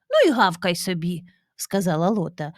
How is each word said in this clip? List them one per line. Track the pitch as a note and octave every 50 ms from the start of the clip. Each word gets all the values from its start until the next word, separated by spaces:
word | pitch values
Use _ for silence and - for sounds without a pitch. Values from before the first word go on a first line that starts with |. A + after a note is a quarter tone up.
| _ _
«Ну | C5 D#5 C5 E4+
і | B3
гавкай | B3 G#3 F3+ F3 - - F3+ F3
собі», | E3+ - F#3+ F3+ E3 E3 F3 F3+ E3 - - _ _ _ _ _ -
сказала | - - - G3 F3+ F3+ D#3+ D#3 E3+ F#3+
Лота, | A3+ G#3+ D#3+ E3 F3 - D3+ D3 -